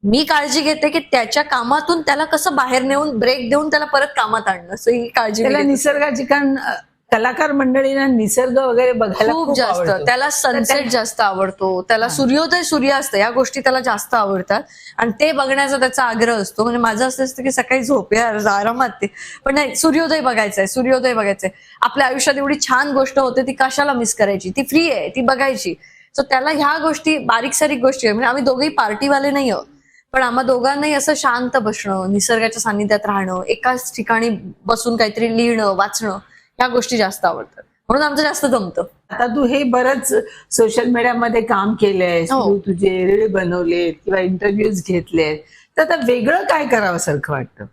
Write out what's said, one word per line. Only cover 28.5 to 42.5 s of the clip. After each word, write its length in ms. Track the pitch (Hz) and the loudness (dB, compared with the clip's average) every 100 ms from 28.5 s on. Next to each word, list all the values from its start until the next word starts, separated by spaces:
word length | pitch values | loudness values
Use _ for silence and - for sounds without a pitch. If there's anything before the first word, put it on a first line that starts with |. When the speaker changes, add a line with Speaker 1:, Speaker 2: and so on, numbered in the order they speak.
| 247 302 | 0 0
Speaker 1:
पार्टीवाले 600 | 302 226 - 277 277 285 | 0 -2 0 0 2 2
नाही 180 | 277 262 | 0 0
आहोत, 160 | 185 - _ _ _ _ | -2 -6 _ _ _ _
पण 80 | 254 | -2
आम्हा 220 | 254 240 | 0 0
दोघांनाही 500 | 254 254 240 285 302 | 0 0 0 0 0
असं 200 | 285 285 302 | 0 0 0
शांत 400 | 277 240 247 254 | 0 0 0 -2
बसणं, 480 | 214 214 208 190 185 | -2 -4 -4 -4 0
निसर्गाच्या 520 | 202 196 226 226 226 | 0 2 0 0 -2
सानिध्यात 440 | 226 202 208 208 208 | -4 -2 0 0 0
राहणं, 360 | 202 190 185 | -2 -2 -4
एकाच 520 | 185 - 254 254 - - | -4 -2 -2 -2 -6 -10
ठिकाणी 340 | 214 226 233 208 185 - 190 | -2 0 0 -4 -8 -12 -2
बसून 300 | 233 240 233 | -2 0 0
काहीतरी 420 | 214 214 226 226 | -2 0 -2 2
लिहिणं, 380 | 233 226 208 190 | 2 2 0 0
वाचणं, 440 | 202 - 220 190 - - _ - | -2 -2 -6 -8 -12 -20 _ -2
ह्या 80 | 247 | 0
गोष्टी 300 | 240 - 240 | 0 -2 0
जास्त 280 | 196 196 180 | 0 0 -4
आवडतात, 380 | 156 107 - - _ - | -4 -10 -18 -20 _ -2
म्हणून 160 | 254 302 | 0 2
आमचं 180 | 285 | 0
जास्त 220 | 302 - 277 | -2 0 0
जमतं. 380 | 233 190 170 175 _ _ | 0 -2 -6 -8 _ _
Speaker 2:
आता 180 | - 240 | -4 -2
तू 180 | 233 254 | 0 0
हे 180 | 277 | 2
बरंच 500 | 269 247 254 269 - 427 - - - | 0 2 2 0 0 -2 -2 -16 -6
सोशल 340 | - 226 220 240 | 2 2 2 0
मीडियामध्ये 560 | 240 247 240 233 233 | 2 2 0 0 0
काम 320 | 226 208 202 | 2 0 0
केलंयस, 580 | 214 208 190 180 170 165 | 2 2 2 2 2 2
Speaker 1:
हो. 120 | 262 | 0
Speaker 2:
तू 160 | 208 | 2